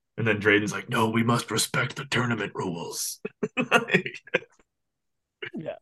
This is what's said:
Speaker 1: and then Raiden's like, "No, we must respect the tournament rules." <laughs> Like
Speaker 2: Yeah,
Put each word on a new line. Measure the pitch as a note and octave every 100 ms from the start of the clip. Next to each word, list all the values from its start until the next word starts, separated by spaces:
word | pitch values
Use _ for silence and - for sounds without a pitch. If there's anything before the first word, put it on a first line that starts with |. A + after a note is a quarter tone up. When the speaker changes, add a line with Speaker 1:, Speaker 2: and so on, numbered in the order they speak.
| _ -
Speaker 1:
and | A2+
then | G#2
Raiden's | G#2 G#2 G#2
like, | G2 -
"No, | A#2+ A2
we | A2+
must | A2+ A#2+ -
respect | G#2+ - C3+ B2+ -
the |
tournament | C#3 A#2 A#2+ A#2+ G2
rules." | - F#2 - - - - - - -
<laughs> | - -
Like | - A#3+ A#3 F#3 - - - - - _ _ _ _ _ _ _ _ - - C4+
Speaker 2:
Yeah, | D3+ -